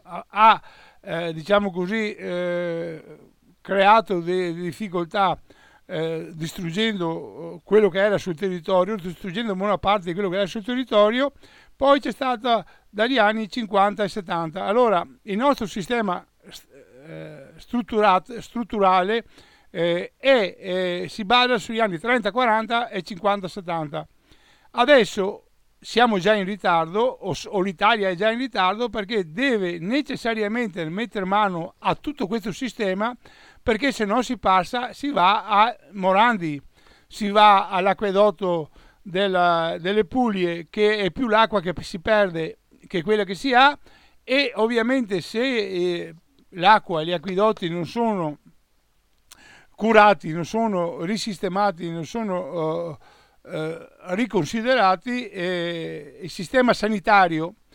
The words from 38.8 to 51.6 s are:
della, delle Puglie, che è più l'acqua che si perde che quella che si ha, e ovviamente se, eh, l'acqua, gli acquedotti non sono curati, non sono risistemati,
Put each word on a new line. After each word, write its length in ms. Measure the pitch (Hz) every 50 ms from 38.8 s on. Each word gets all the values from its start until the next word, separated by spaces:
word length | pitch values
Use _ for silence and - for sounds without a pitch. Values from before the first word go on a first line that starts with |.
| - - _ _ _
della, 720 | 202 165 185 202 196 185 180 175 175 170 165 165 165 175 180
delle 260 | 160 185 208 214 208
Puglie, 640 | - - 262 247 226 202 190 180 175 170 170 160 -
che 280 | - 214 208 208 214 214
è 120 | 196 180
più 180 | - - 269 226
l'acqua 320 | 208 220 226 - 214 202
che 140 | 160 185 165 -
si 200 | - - - 180
perde 580 | - 226 220 208 202 185 160 165 160 165 - - _ _ _ _ -
che 160 | - - 180
quella 220 | 151 196 214 214 202
che 100 | 180 196
si 200 | 160 - 277 240
ha, 220 | 240 269 294 294 - - - - _ _ _ _ _ _
e 280 | - 254 285 285 240 -
ovviamente 640 | 190 220 226 240 226 226 240 262 269 240 185 196 175
se, 180 | - - - 226
eh, 760 | 247 269 247 226 202 190 190 175 180 180 175 170 170 165 165 170 _ _ _ _ _ _
l'acqua, 540 | - 180 165 196 220 202 - - 175 156 160
gli 80 | 165
acquedotti 560 | 175 170 143 196 185 185 214 220 214 - 190 165
non 180 | 170 175 165 -
sono 520 | - 240 233 226 208 185 165 151 143 - _ _ _ _ _ _ _ _ _ _ _ _ _ _ _ _ _ _ - - _ - - - _ _ _
curati, 560 | - 202 226 226 208 208 208 202 - - 160
non 140 | 156 175 160
sono 580 | - - 220 226 220 196 180 170 170 139 143 165
risistemati, 840 | 175 220 208 - 226 185 - - 185 180 196